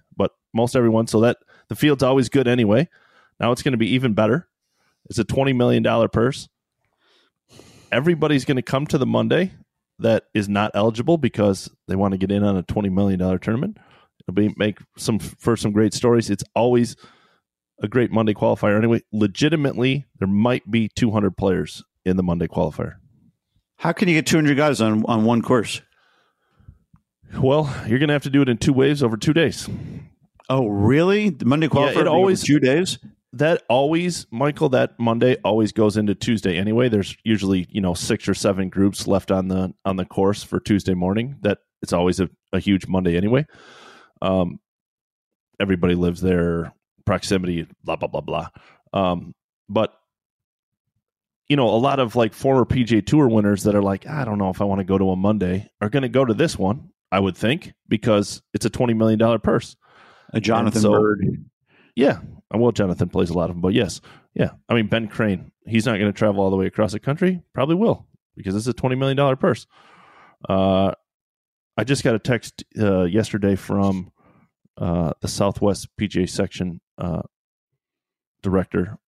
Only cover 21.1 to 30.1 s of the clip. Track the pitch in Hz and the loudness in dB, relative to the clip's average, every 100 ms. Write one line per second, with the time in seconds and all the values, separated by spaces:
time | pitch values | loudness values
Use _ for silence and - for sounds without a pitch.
21.1 | 107 101 - 98 87 78 - - _ 92 | 2 0 0 -2 -2 -4 -12 -20 _ -2
22.1 | 92 90 85 85 - 82 - 80 - _ | 0 0 -2 -2 -2 -4 -4 -10 -12 _
23.1 | _ _ _ _ _ _ - 165 170 180 | _ _ _ _ _ _ -6 -4 0 2
24.1 | 160 - 165 151 139 151 123 113 107 113 | 2 2 2 2 2 2 2 2 0 0
25.1 | 117 110 117 - 127 98 - - _ _ | 0 2 2 2 0 0 -8 -14 _ _
26.1 | _ _ _ _ _ - - _ _ _ | _ _ _ _ _ -20 -20 _ _ _
27.1 | _ - - 127 147 147 - - 123 151 | _ -14 0 2 2 0 -6 -2 0 2
28.1 | 147 139 139 131 117 - 131 135 143 127 | 0 2 2 2 2 2 2 2 2 0
29.1 | 110 - 151 143 - - - - - - | 0 0 2 2 -2 -10 -12 -12 -14 -18